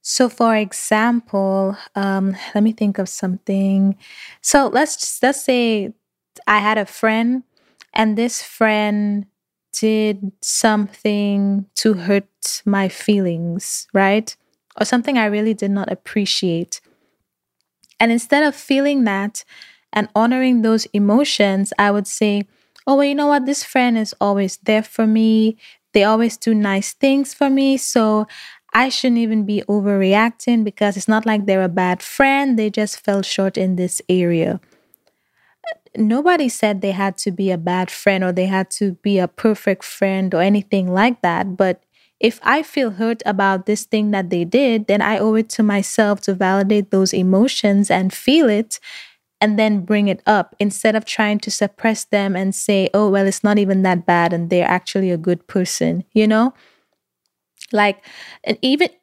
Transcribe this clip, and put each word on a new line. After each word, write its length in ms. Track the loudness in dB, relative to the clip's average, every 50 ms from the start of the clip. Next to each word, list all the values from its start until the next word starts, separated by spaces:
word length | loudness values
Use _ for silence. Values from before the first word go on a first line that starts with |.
So 280 | _ -6 0 0 0 0
for 260 | 0 0 0 2 2
example, 1200 | 0 -2 -4 -8 -12 -2 0 0 2 2 0 0 -2 -4 _ -4 -2 -2 0 0 0 -2 -2 -4 -8 -14 -10 _
um, 420 | -4 -2 -2 -2 -2 -2 -2 -4 -6 -12 -6 -2
let 80 | 0 0
me 80 | 0
think 260 | 0 0 -2 -2 -2
of 120 | -2 -6 -6
something. 880 | -6 -6 -6 -6 -6 -6 _ -4 -2 0 0 0 2 2 2 0 0 _ -12 -20 -20 -20 -20 -20 -20 _
So 260 | -2 2 2 2 2
let's, 540 | 2 2 0 0 0 -2 -8 -8 -10 -4 0
let's 220 | 0 0 0 0 -2
say 500 | -2 0 0 0 0 0 -2 -4 -6 -10 _ _ _ _ _ _ _ _ -6 0
I 120 | 2 2 2
had 200 | 2 2 0 0
a 80 | -2
friend, 560 | -6 -6 -2 0 0 0 0 0 0 -2 -4 -6 _ _ _ _ _ _ _ -20 _ -2
and 240 | 0 0 0 0
this 240 | 0 -2 -4 -4 -8
friend 840 | -12 -14 -2 0 0 2 2 0 0 0 0 -2 -2 -2 -2 -4 -6 _ _ _ _ _ _ _ _ _ -6
did 600 | -2 0 0 0 2 0 -2 -2 -4 -8 -10 _ _
something 1200 | -8 -6 -4 0 2 2 2 2 -2 -4 -8 -6 _ -2 0 0 0 0 0 0 0 0 0 -2 -4 _ _
to 180 | 0 2 2 2
hurt 680 | 2 0 0 0 0 0 _ _ _ -10 -8 -8 -4 _
my 240 | -2 0 0 0 -2
feelings, 960 | -4 -4 -2 0 0 0 0 -2 -2 -4 -4 -6 -6 -6 -8 -8 -10 -10 -12 _ 0
right? 420 | 2 2 4 2 0 -2 -6 -16 _ _ _ _ _ _ _ _
Or 80 | -6 -2
something 320 | 0 0 0 0 0 0
I 80 | 2 2
really 260 | 2 0 0 0 -2 -2
did 180 | -2 -2 -2
not 180 | -2 -2 -2 -4
appreciate. 920 | -6 -8 _ -4 -2 -2 -2 -2 -2 -2 -2 -2 -2 -2 -4 _ -10 -16 _ _ _ _ _ _ _ _ _ _ _ _ _ _ _ _ _ _ _ _ _ _ _
And 140 | _ -2 0
instead 320 | 0 -2 0 0 0 2 2
of 100 | 0 -2
feeling 520 | -4 -4 -2 -2 0 0 0 0 0 0
that 400 | 0 0 -2 -4 -6 _ -12 -18 _ -20 -20 -20 -20 _ _ _ _ -4
and 160 | -4 -4 -2 _
honoring 480 | 0 2 2 0 0 0 2 2 2
those 260 | 2 2 0 0 -2
emotions, 840 | -4 -2 0 2 2 2 2 2 0 0 0 0 0 2 -2 -2 -2 0 0
I 100 | 2 2
would 180 | 2 0 -4
say, 400 | -6 -4 -2 0 0 0 -2 -4 _ _ _ _ _ _ -8 _
"Oh, 100 | 0 2
well, 100 | 2 2
you 100 | 2 0
know 120 | 0 2
what? 180 | 2 2 2 0
This 180 | -2 -4 -4 -6
friend 340 | -2 0 2 2 2 2
is 160 | 0 -2 -4 -4 _
always 380 | 0 0 2 0 0 -2 -4
there 260 | -4 _ 0 0 0 0
for 240 | -2 -2 0 0
me. 480 | 2 4 4 4 4 4 4 2 2 0 _ -18 -20 -20 _ _ _ 2
They 100 | 4 4
always 320 | 6 4 2 2 0 -2
do 180 | -2 -2 0 2
nice 380 | 2 2 0 0 -2 -2 -6
things 420 | -4 _ 2 2 2 2 0 -4 -2
for 160 | -2 0 2
me. 280 | 2 2 2 2 0
So 500 | 0 -2 -4 -2 -2 0 0 0 0 -2 -4 -10 -20 -20 -20 -20 _ _ _ 0
I 160 | 0 0 0
shouldn't 300 | -2 -2 0 0 2 2
even 260 | 0 0 0 -2 0
be 180 | 0 -2 -4 -2 0
overreacting, 960 | -2 0 0 0 0 2 2 2 4 2 2 0 -2 _ -2 0 0 2 0
because 320 | -2 -2 -2 -2 -2 -2
it's 100 | -2 -2
not 180 | 0 0 0 0
like 200 | 0 -2 0 0
they're 180 | 0 0 0 0
a 60 | 0
bad 320 | 0 0 0 0 -2 -4
friend. 580 | -6 -12 2 2 4 4 4 0 0 0 0 0
They 100 | 0 -2
just 300 | -2 -2 -4 -4 -6 -6
fell 220 | _ -2 -2 -2
short 360 | -2 -4 -2 -2 -2 -2 -2
in 200 | -2 -2 -2 0
this 240 | -2 -2 -4 -4 -8 -2 0
area." 500 | 0 2 2 2 2 0 0 -2 -4 -6 _ _ _ _ _ _ _ _ _ _ _ _ _ _ _ _ _ _ _ _ -14 -14 -14 _ _ _ -4
Nobody 520 | -2 0 2 2 2 2 2 2 2 0
said 320 | -2 -2 0 -2 -2 0 -2
they 120 | -4 -4
had 260 | -2 -2 -2 -4 -4
to 140 | -4 -6 -6
be 200 | -4 -2 -2 -2
a 60 | -2
bad 340 | -2 -2 -2 -2 -2 -2 -4
friend 320 | -8 -2 0 0 0 2 -2
or 80 | -2
they 140 | 0 0 -2
had 260 | 0 0 -2 -2 _
to 220 | -4 -4 -2 -4 -4 _ _
be 160 | 0 0 0
a 80 | 0
perfect 560 | -2 _ -2 0 0 0 0 -2 -2 -2 -2 -6
friend 500 | -18 -4 -2 -2 -2 0 -2 -2 -2 0
or 80 | 2
anything 520 | 2 2 2 0 0 _ -2 -2 0 0 0
like 280 | 2 2 2 0 _
that. 360 | -2 -2 -2 -2 -4 -4 0
But 260 | 0 0 0 0 _ _ _ _ _ _ _ _
if 220 | _ 0 0 0 0 0
I 200 | 0 0 0 -2
feel 280 | -4 -4 -2 -2 -2
hurt 300 | -2 -4 -2 -2 -4 -2 -2
about 400 | -2 0 2 2 2 0 0 -2
this 180 | -2 -4 -4 -2
thing 280 | _ -2 -2 0 0
that 180 | 0 -2 -2 -2
they 160 | -2 -2 -2
did, 420 | 0 2 2 2 2 0 0 0
then 140 | 0 0 2
I 160 | 2 0 0
owe 180 | 0 2 2 2
it 140 | 0 0 -2
to 140 | -2 0 0
myself 580 | 2 2 0 -2 -2 0 2 2 2 0 -2
to 120 | -2 -4 -2
validate 580 | 0 0 2 2 2 2 2 2 0 0 _
those 220 | 0 0 0 0 0
emotions 760 | 0 2 2 4 4 2 2 0 0 0 2 2 2 2 2
and 220 | 0 0 0 -2 -4
feel 340 | -2 0 2 4 4 4
it 320 | 4 2 0 -2 _ -10 -14 -14 -20 -20 -20 -20 -20 _ _ _ _ _ _
and 180 | 0 0 2 2
then 220 | 2 2 0 -2
bring 260 | 0 0 0 2 2
it 140 | 0 0 0 _
up, 300 | 2 2 2 0 _ -4 _
instead 360 | -2 -2 -2 0 0 0 0
of 80 | 0 -4
trying 360 | -4 -2 -2 0 0 0 -2
to 120 | -4 -6
suppress 540 | -4 -2 -4 -4 _ -2 -2 -2 -2 -2 -4
them 320 | _ -2 0 0 0 -2
and 180 | -2 -2 -2 -4
say, 340 | -4 -2 0 2 2 0 2 2
"Oh, 160 | 2 2 2
well, 180 | 2 2 2
it's 160 | 0 0 0 0
not 140 | 2 2
even 240 | 2 2 2 2 2
that 240 | 2 2 2 0 2
bad 260 | 2 2 2 2 2
and 180 | 0 -2 -2 0
they're 200 | 0 0 2 2
actually 420 | 0 -2 _ -4 -4 -2 0 0
a 60 | -2
good 280 | -2 0 -2 -2 -2 _
person," 580 | -6 -4 -4 -4 -2 -4 -2 -2 -2 -2 -4 -6 _ _
you 120 | 2 4
know? 280 | 4 4 2 2 0 -2 _ _ _ _ _ _ _ _ _ _ _ _ _ _ _ _ _ _ _ _ _ -12 _ 0
Like, 320 | 2 2 2 0 -4 _ -20 -20 -20 -20 -20 -20 -12 -6
and 120 | -6 -4 -2
even 280 | 0 0 2 2 0 -2 _ _